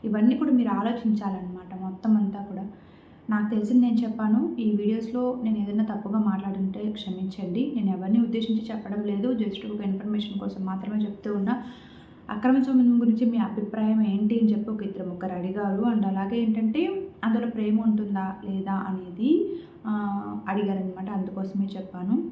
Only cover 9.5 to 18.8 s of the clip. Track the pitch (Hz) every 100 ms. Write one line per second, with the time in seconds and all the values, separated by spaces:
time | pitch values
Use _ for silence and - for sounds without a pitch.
9.5 | 190 214 208 196 190 208 208 208 196 196
10.5 | 196 185 190 202 214 202 - 214 208 196
11.5 | 247 - - - - - - - 214 247
12.5 | 269 262 254 240 233 226 220 233 233 -
13.5 | 214 208 220 214 220 208 196 214 226 214
14.5 | 208 - - 196 - 180 175 185 180 180
15.5 | 208 202 196 240 214 196 190 196 233 220
16.5 | 220 220 294 359 392 - - 226 220 233
17.5 | 220 208 214 220 214 202 190 190 196 196
18.5 | 190 196 196